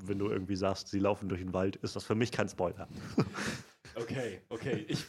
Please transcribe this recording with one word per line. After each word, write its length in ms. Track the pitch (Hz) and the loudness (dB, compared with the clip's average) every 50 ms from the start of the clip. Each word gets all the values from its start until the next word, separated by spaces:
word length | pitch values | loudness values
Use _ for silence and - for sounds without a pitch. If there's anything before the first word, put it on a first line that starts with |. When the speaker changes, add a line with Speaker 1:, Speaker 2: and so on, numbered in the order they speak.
| 95 | -4
Speaker 1:
wenn 160 | 95 101 98 | -4 -2 0
du 100 | 101 107 | 0 0
irgendwie 260 | 110 101 92 98 98 | 0 0 0 0 0
sagst, 340 | 92 98 95 95 - - - | 2 2 2 2 0 -4 -2
sie 100 | 104 98 | 2 4
laufen 300 | 98 101 104 - 104 92 | 6 6 4 4 0 -2
durch 120 | 95 87 | -2 -2
den 120 | 92 90 87 | -2 0 2
Wald, 240 | 92 95 101 - | 2 2 2 0
ist 180 | - - - - | -2 -4 -4 -4
das 80 | 110 - | -2 0
für 120 | - 107 | 2 4
mich 160 | 110 120 - | 4 4 2
kein 180 | - - 113 95 | 2 2 0 0
Spoiler. 380 | - - 90 85 - - 80 - - - - - - | 2 0 0 0 0 -4 -10 -10 -10 -10 -6 0 4
<laughs> 100 | - - - - - - - - - - - - _ - - - | 4 4 4 2 -4 -4 -4 -4 -6 -10 -16 -20 _ -16 -10 -8
Speaker 2:
Okay, 460 | 120 117 - 123 131 120 107 92 95 - - | -6 -4 -4 -2 -2 -2 -4 -6 -8 -10 -8
okay. 360 | 117 117 - 135 113 107 - | -8 -4 -2 0 -2 -2 -2
Ich, 180 | - 147 - - | -2 -4 -4 -4